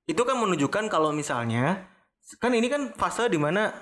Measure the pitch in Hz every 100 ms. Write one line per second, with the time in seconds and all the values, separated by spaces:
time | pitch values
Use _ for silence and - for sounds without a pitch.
0 | - 160 247 254 214 170 139 196 214 175
1 | 156 151 147 131 117 117 135 190 - _
2 | _ _ - - 240 240 240 285 262 -
3 | 185 170 233 170 147 185 214 -